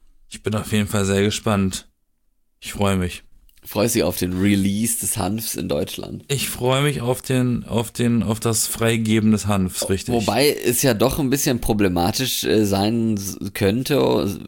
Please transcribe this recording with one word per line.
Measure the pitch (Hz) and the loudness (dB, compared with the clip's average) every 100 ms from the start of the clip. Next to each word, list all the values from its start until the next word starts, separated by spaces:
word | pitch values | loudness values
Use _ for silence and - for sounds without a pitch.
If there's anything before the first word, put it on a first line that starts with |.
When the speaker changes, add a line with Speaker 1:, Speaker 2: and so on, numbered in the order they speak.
| - _ - | -20 _ -20
Speaker 1:
Ich | - | -10
bin | - | -4
auf | 107 - | -4 0
jeden | 107 101 | 0 0
Fall | 104 | 0
sehr | 98 98 | 2 2
gespannt. | 104 - 113 101 95 - - _ _ _ _ _ _ _ | 2 0 0 0 0 -4 -12 _ _ _ _ _ _ _
Ich | - | -12
freue | - 101 95 | -2 0 0
mich. | 90 - - - - _ - | -2 -6 -16 -20 -20 _ -6
Speaker 2:
Freust | 104 113 | 0 2
dich | 113 | 2
auf | 82 - | 0 0
den | 90 92 | -2 2
Release | 101 101 98 101 113 - | 2 4 2 0 -2 -2
des | 101 - | -4 -2
Hanfs | 92 110 113 | -2 -4 -6
in | - - | -6 -4
Deutschland? | 73 98 - - - - | -2 -4 -8 -12 -12 -6
Speaker 1:
Ich | 139 - | -4 -4
freue | - 123 131 | -2 0 2
mich | 147 131 | 0 0
auf | 120 127 | -2 -2
den, | - 131 123 113 | 0 0 0 -2
auf | - 110 113 | -2 -4 -2
den, | - 120 117 | -2 0 2
auf | 101 110 | 0 0
das | 117 110 - | 0 0 -2
Freigeben | - 113 117 110 110 107 | 0 0 2 2 4 4
des | 104 101 | 2 2
Hanfs, | 101 92 - 95 | 0 0 -2 -2
richtig. | 95 - | -2 0
Speaker 2:
Wobei | 117 101 110 147 | 0 0 2 2
es | - 110 120 | 2 0 2
ja | 139 | 2
doch | 104 120 135 | 2 2 2
ein | 135 | 0
bisschen | 139 156 117 | 0 0 0
problematisch, | - 107 98 87 87 - 127 - | 0 2 2 2 0 0 -2 -2
äh, | 64 101 104 | 2 2 2
sein | 98 104 117 113 104 | 2 2 0 0 -2
s-, | 98 - 101 | -4 -8 -10
könnte, | - 98 113 135 139 131 120 101 92 | 0 0 2 0 2 2 2 0 -4